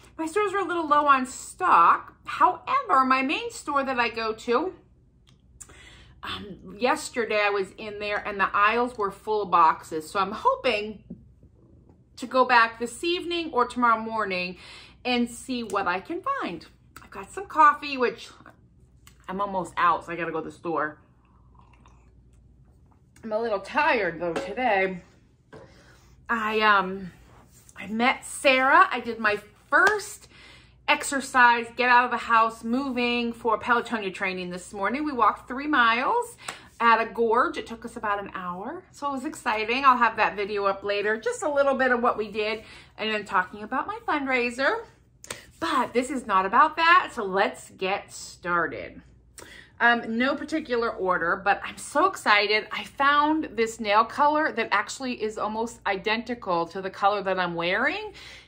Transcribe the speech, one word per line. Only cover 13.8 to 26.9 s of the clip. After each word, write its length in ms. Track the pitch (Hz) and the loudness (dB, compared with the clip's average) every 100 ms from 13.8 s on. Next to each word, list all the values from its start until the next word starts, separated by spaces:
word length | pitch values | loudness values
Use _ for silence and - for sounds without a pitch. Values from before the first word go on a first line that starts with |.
| 240 226 | 2 2
morning 560 | 226 220 202 180 180 185 - - - - 247 | 0 -4 -4 -4 -6 -10 -18 -20 -20 -10 -2
and 240 | 247 240 | 0 -2
see 340 | - - 247 | -4 -8 -8
what 240 | 226 196 180 | -4 -2 -2
I 120 | 185 | -4
can 220 | - 349 523 554 | -4 -8 -4 -4
find. 240 | 320 165 - _ _ - | -6 -8 -14 _ _ -20
I've 100 | - | -20
got 200 | 202 196 | -16 -14
some 160 | - 392 | -12 -8
coffee, 500 | 294 302 285 285 269 | 4 6 6 -4 -2
which 320 | 233 190 - - - - _ _ _ _ - _ - | -2 -2 -14 -20 -20 -20 _ _ _ _ -20 _ -12
I'm 140 | 190 | -6
almost 320 | 202 190 175 - | -4 -4 -6 0
out, 280 | 175 165 - | 2 2 -2
so 60 | |
I 40 | 170 | -8
gotta 160 | 165 | -6
go 100 | 160 | -6
to 80 | 156 | -8
the 60 | - | -10
store. 440 | 175 156 151 151 _ _ _ _ _ - _ _ - _ _ _ _ _ _ _ - _ _ _ _ _ | -6 -4 -4 -6 _ _ _ _ _ -20 _ _ -20 _ _ _ _ _ _ _ -20 _ _ _ _ _
I'm 80 | 226 | -6
a 80 | 214 | -4
little 220 | 233 202 | -2 -4
tired 580 | - 254 302 247 185 165 | -2 0 2 2 0 -4
though 140 | 175 | -4
today. 680 | 165 185 202 254 196 190 180 - _ _ _ _ - - - - - _ - - | -4 -6 -2 0 2 0 -4 -14 _ _ _ _ -20 -20 -20 -20 -20 _ -20 -6
I, 300 | 226 214 220 | -4 -2 2
um, 520 | 214 202 185 | 4 4 2